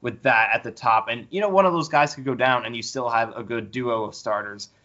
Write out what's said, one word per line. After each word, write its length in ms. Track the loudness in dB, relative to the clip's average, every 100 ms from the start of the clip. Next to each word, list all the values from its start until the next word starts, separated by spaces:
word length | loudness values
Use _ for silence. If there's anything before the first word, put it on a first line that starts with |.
with 220 | -8 -2
that 300 | 2 4 4
at 100 | 0
the 60 | -2
top. 380 | -2 2 2 2
And, 160 | -6 -6
you 140 | -2
know, 80 | 2
one 160 | 4 4
of 80 |
those 160 | 2 2
guys 240 | 2 2
could 100 | 0
go 100 | -4
down 300 | 2 2 2
and 100 | 0
you 80 | -8
still 280 | -8 -4 0
have 260 | 0 0 -4
a 60 |
good 280 | -8 -8 -6
duo 340 | -6 -2 -2
of 100 | -4
starters 560 | -6 -4 -4 -6 -12 -16 _